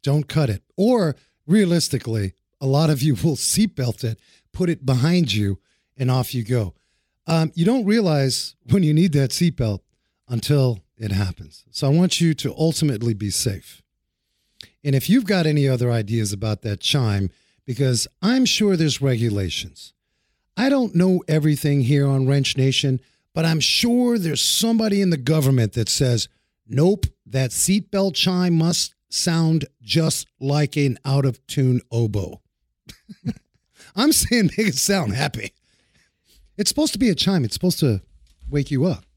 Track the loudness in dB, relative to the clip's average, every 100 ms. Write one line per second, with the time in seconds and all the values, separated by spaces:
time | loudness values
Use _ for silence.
0 | 0 -2 0 0 0 -2 _ -2 0 2
1 | 0 -4 _ _ 0 2 4 2 0 -4
2 | -4 -4 -4 -8 _ _ 0 2 2 2
3 | 0 2 0 -2 -2 0 0 0 -4 -4
4 | -6 -8 _ _ _ -4 -2 -2 0 0
5 | 2 2 2 0 -2 -4 _ _ _ -4
6 | 0 0 -2 -6 -2 -2 -2 -8 _ _
7 | _ _ -2 0 0 0 0 2 2 2
8 | 2 2 0 -2 -8 _ 0 2 4 4
9 | 2 2 0 0 -2 0 -4 -4 _ _
10 | _ _ _ -6 0 2 2 -2 _ _
11 | -4 -2 -2 -6 -18 -20 _ -4 0 2
12 | 2 2 0 0 -6 -2 -2 0 -2 0
13 | -2 -2 -4 -4 -4 -6 -14 -20 _ _
14 | _ _ _ _ _ _ -20 _ 0 0
15 | 2 0 2 0 2 2 2 2 0 0
16 | -2 -2 -2 -4 -4 -4 -6 -6 -2 0
17 | 0 0 -2 _ _ _ -12 -2 0 0
18 | -4 _ 0 2 2 2 2 2 0 0
19 | 0 0 0 0 -4 -6 -12 -16 -20 _
20 | _ _ _ _ _ -2 0 2 2 2
21 | 2 2 0 0 2 0 0 0 2 2
22 | 2 2 2 0 0 0 0 2 0 -2
23 | _ _ _ -4 0 0 0 0 2 2
24 | 2 0 -2 -2 -2 0 0 2 2 2
25 | 2 0 0 2 4 2 2 0 -2 0
26 | 2 0 -2 _ _ _ _ 0 2 2
27 | -2 _ -8 -4 -2 -2 0 0 0 -2
28 | -2 0 0 2 2 2 2 0 -6 _
29 | _ -4 -2 0 2 0 -2 _ -4 0
30 | 0 -2 -8 _ -2 0 0 0 -2 -2
31 | -2 0 0 -4 -8 -2 2 0 -2 -2
32 | -2 -2 -6 -12 _ _ _ _ -20 -20
33 | _ -12 -10 -10 _ _ _ _ -12 0
34 | 2 2 0 2 0 0 -2 -2 -2 -2
35 | -2 -2 -4 -6 -14 _ _ _ _ _
36 | _ _ _ _ _ -6 -2 0 -2 0
37 | 0 2 0 0 -2 -2 -2 0 0 0
38 | -6 _ _ _ -6 -4 -2 -2 0 -2
39 | _